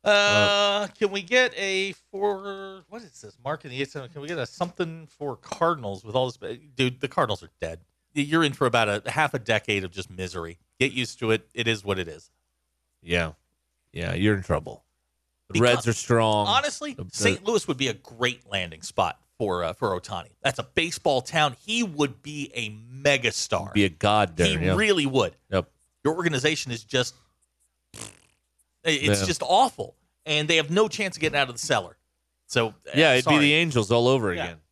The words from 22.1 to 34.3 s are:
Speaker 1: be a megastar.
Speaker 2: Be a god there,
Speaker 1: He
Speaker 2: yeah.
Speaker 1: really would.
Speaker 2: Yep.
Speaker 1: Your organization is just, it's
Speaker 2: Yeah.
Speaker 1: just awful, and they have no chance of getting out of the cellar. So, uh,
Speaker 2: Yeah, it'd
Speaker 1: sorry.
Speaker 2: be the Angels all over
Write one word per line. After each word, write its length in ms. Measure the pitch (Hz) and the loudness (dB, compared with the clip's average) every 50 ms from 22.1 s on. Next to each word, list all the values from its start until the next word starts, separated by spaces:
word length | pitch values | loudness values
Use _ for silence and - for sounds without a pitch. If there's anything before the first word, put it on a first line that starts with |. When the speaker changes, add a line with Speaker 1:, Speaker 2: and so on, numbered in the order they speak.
| 110 - _ | -2 -10 _
Speaker 1:
be 280 | 147 151 147 139 135 - | -14 -10 -10 -10 -10 -8
a 140 | 123 113 107 | -10 -10 -10
megastar. 1040 | 107 107 113 120 127 135 139 143 143 123 120 113 - - - - 110 92 98 98 - | -12 -16 -20 -20 -18 0 2 2 2 4 0 -2 -2 -2 -4 -2 -2 -4 -4 0 2
Speaker 2:
Be 120 | 104 101 | 2 2
a 40 | 92 | 2
god 480 | 78 - - 104 104 107 104 90 82 | 2 2 2 4 6 6 4 2 2
there, 220 | 80 87 82 - 78 | 2 2 2 2 0
Speaker 1:
He 60 | 85 | 0
Speaker 2:
yeah. 80 | 92 95 | 2 2
Speaker 1:
really 300 | 190 220 214 196 170 147 | 2 2 2 2 2 0
would. 300 | 139 131 131 104 85 - _ _ _ | 2 2 2 0 0 -4 _ _ _
Speaker 2:
Yep. 180 | 98 92 87 _ _ _ _ _ _ _ _ | -2 -2 -2 _ _ _ _ _ _ _ _
Speaker 1:
Your 120 | 143 160 | -2 -2
organization 560 | 180 175 170 151 127 123 151 160 - - 127 | 0 -2 -2 -2 0 0 0 0 0 -4 -8
is 120 | 120 110 - | -8 -10 -8
just, 320 | _ - 127 123 - - _ _ _ _ _ _ _ _ _ _ _ _ _ _ _ - 53 55 53 - _ _ _ _ _ _ _ _ _ _ _ _ _ _ | _ 0 0 0 0 -6 _ _ _ _ _ _ _ _ _ _ _ _ _ _ _ -18 -18 -18 -18 -18 _ _ _ _ _ _ _ _ _ _ _ _ _ _
it's 380 | 165 156 139 143 - 104 101 | -2 0 0 2 2 2 2
Speaker 2:
Yeah. 40 | 98 | 2
Speaker 1:
just 160 | 92 - - - | -2 -2 -4 0
awful, 520 | 131 175 208 262 240 - - 110 - _ _ _ _ _ _ _ | 2 4 4 4 2 0 -8 -10 -10 _ _ _ _ _ _ _
and 220 | 156 151 151 151 | -4 -2 -2 2
they 100 | 151 170 | 2 2
have 120 | 160 151 143 | 2 2 2
no 180 | 170 196 220 | 2 2 2
chance 280 | 220 - - 208 190 175 | 2 0 -4 -4 -6 -4
of 40 | - | -2
getting 160 | 156 156 143 | -4 0 0
out 120 | 143 139 127 | 0 -2 -2
of 60 | 120 | -4
the 40 | 117 | -10
cellar. 380 | - - 135 107 92 87 - _ _ _ _ _ _ _ _ _ _ | -2 0 0 0 0 -4 -14 _ _ _ _ _ _ _ _ _ _
So, 200 | _ - 127 117 110 | _ 0 0 0 0
uh, 20 | - _ _ - - | -2 _ _ -4 2
Speaker 2:
Yeah, 180 | 143 160 151 127 | 4 6 6 6
it'd 120 | 127 127 | 4 4
Speaker 1:
sorry. 120 | 156 151 151 | 4 4 4
Speaker 2:
be 20 | 147 | 6
the 80 | 143 147 | 4 4
Angels 380 | 160 170 165 135 123 107 98 | 4 2 2 2 0 2 4
all 160 | 120 117 120 | 2 4 6
over 260 | 123 135 131 110 98 | 4 4 4 2 -2